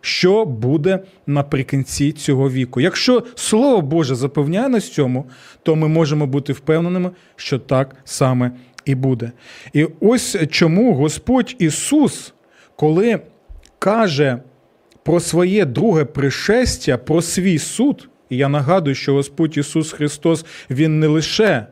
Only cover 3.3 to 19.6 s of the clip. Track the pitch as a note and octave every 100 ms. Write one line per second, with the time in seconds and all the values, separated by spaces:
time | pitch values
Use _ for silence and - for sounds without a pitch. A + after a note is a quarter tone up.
3.3 | - - G#3+ C#4 A#3 C#3 E3 C3+ B2+ C3+
4.3 | - C#3+ F#3 C4+ A#3 - - C3 B2+ B2+
5.3 | - - - - D#3 D#3 D#3+ D#3 D3+ D3
6.3 | C#3 C3+ C#3 - D#3+ E3+ F#3 F3+ F3+ _
7.3 | - - C3 - C3 C3+ - - - C3
8.3 | B2 B2 B2 - - - C3+ C3 B2 A#2
9.3 | - - - - D3 D#3 - G3 A#3+ -
10.3 | F#3+ D3+ - E3 F3 B3 C#3 D3+ - -
11.3 | B3+ - - D#3+ D3+ - D4 B3 - -
12.3 | _ _ _ _ - D3+ D#3+ A#3 G#3 -
13.3 | _ _ - _ _ F#3+ A3 G#3 C#3+ C#3+
14.3 | B2 - _ _ _ _ _ - F3 E3
15.3 | D#3+ F3+ G#3 D#3+ A#2+ A3 D#3+ C#3+ C#3+ C#3
16.3 | - - A3+ A#3+ - - B2 - D#3+ E3
17.3 | - F#3 D#3 - - C#4 - - _ _
18.3 | B2+ C#3 D3 C#3 F#3+ D3 C3+ - C#3 C#3
19.3 | - D#3+ D3+